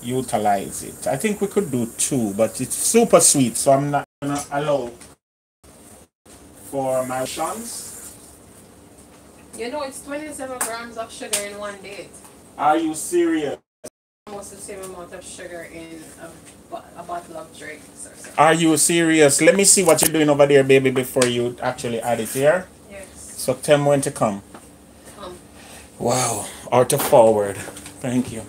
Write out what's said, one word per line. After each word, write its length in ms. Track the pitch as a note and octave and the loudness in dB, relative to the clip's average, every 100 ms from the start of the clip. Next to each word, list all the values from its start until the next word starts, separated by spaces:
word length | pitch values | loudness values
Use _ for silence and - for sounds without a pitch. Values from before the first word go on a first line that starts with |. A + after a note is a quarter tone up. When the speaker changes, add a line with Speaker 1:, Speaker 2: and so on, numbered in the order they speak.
Speaker 1:
utilize 800 | A#2+ C3 B2+ A2 G#2 G2+ - - | -2 -4 -2 0 2 0 -2 -10
it. 240 | - - - | -12 -8 -4
I 80 | C#3+ | -2
think 240 | A3 G#3 | -2 -2
we 80 | G3+ | -2
could 240 | - F3+ | -2 -2
do 140 | B2+ A2+ - | -2 -4 -4
two, 360 | - C#3 A2 | -2 0 -2
but 260 | G2 A2 - | 0 0 0
it's 160 | B2 - | -6 -4
super 460 | - A3+ A#3 F3+ | 2 4 6 6
sweet, 340 | - D3 B2 - | 6 4 2 2
so 160 | - | 4
I'm 180 | C3+ C#3+ | 4 2
not 160 | C#3+ - _ | -2 -4 _
gonna 220 | C#3+ C#3+ - | -6 -6 -6
allow 400 | C#3+ D3+ C#3 A#2+ A#2+ - - _ _ _ _ - - - - _ _ _ - - - - | -6 -2 -2 -4 -12 -20 -20 _ _ _ _ -20 -20 -20 -20 _ _ _ -20 -20 -20 -10
for 360 | C#3 C3 C3 B2+ | -6 -2 -2 -2
my 200 | B2+ C3 | -4 -6
sons. 920 | - D#3+ G#3 A#3 - - - - - - - - - - - - - - - - - - - | -6 -6 -6 -10 -12 -14 -16 -18 -20 -20 -20 -20 -20 -20 -20 -20 -20 -20 -20 -20 -20 -20 -12
Speaker 2:
You 140 | A#3 | -8
know, 120 | D4 | -6
it's 180 | C4+ C4 | -8 -10
twenty-seven 560 | - C#4+ D#4 C#4+ C4 B3 | -10 -10 -10 -12 -10 -8
grams 380 | A#3 A3+ A#3 A3 | -8 -8 -12 -12
of 140 | A3+ | -12
sugar 280 | - A#3+ G#3 | -12 -8 -8
in 160 | G3+ G3+ | -8 -12
one 240 | G#3 G3 | -12 -14
date. 280 | F#3+ G3+ D3 - - - - - | -16 -16 -18 -20 -20 -20 -20 -2
Speaker 1:
Are 200 | D3 D#3 | 0 2
you 160 | D#3+ | 0
serious? 640 | D3+ - F3 E3+ D#3+ C#3+ A#2+ _ _ - _ _ _ - | -6 -2 0 2 0 -4 -8 _ _ -20 _ _ _ -16
Speaker 2:
Almost 240 | G3+ G3+ | -16 -16
the 60 | G3 | -16
same 240 | - G3 | -16 -14
amount 300 | F#3+ F3+ F3 | -14 -14 -16
of 100 | F#3 | -16
sugar 440 | F3+ - F3 F3 E3 | -16 -16 -14 -14 -14
in 280 | E3 E3 E3 D#3 - | -16 -16 -18 -18 -20
a 80 | E3 - - - - | -20 -20 -20 -20 -16
bo-, 140 | E4+ - - | -16 -14 -18
a 60 | |
bottle 340 | F3 F4 - D#3+ | -10 -10 -10 -16
of 200 | D#3+ - | -16 -16
drinks 480 | D3+ D3+ - - - | -16 -16 -20 -20 -20
or 100 | - | -18
something. 180 | - - | -10 4
Speaker 1:
Are 160 | D3+ | 4
you 240 | E3 E3 D#3 | 6 4 4
serious? 640 | - E3+ E3 D#3+ D3 - | 2 2 4 6 6 6
Let 140 | D#3+ F#3+ | 4 6
me 80 | |
see 200 | G3 - | 4 6
what 180 | F3 D3 | 6 4
you're 100 | D#3 | 2
doing 180 | D#3 D3+ | 2 2
over 160 | C#3+ C#3+ | 4 6
there, 180 | C#3+ | 6
baby, 280 | C3+ C3+ C3 | 8 6 6
before 340 | B2+ B2+ C3+ B2 | 0 -2 0 2
you 320 | A#2+ A#2+ A#2+ | 0 -4 -4
actually 380 | B2+ B2 B2 A#2 | -6 -4 -6 -4
add 180 | A#2+ A#2 | -2 -2
it 100 | A2 | -2
here. 380 | C3+ C#3+ F3+ F#3+ - - | 0 2 2 -2 -20 -20
Speaker 2:
Yes. 160 | - - - - - | -20 -20 -20 -20 -8
Speaker 1:
So 140 | - B2+ | -6 -4
tell 240 | - D3 | 2 4
me 60 | C#3+ | 4
when 160 | C#3+ | 2
to 100 | C#3 | 0
come. 320 | - A#2 G2+ - - - - - - - - | -2 -2 -2 -12 -20 -20 -20 -20 -20 -20 -18
Speaker 2:
Come. 180 | F#3+ F3+ - - - - - - | -18 -18 -20 -20 -20 -20 -20 -6
Speaker 1:
Wow. 480 | A#2+ C3 A#2+ - - - - | -2 0 -2 -4 -10 -14 0
Or 140 | B2 B2 | 2 4
to 120 | C#3+ | 2
forward. 580 | - C#3 A2 G#2 G2+ G2 - - - - C3 | 6 8 8 6 0 -6 -12 -14 -18 -10 -4
Thank 260 | B2 B2 | -2 -2
you. 120 | A2+ | -8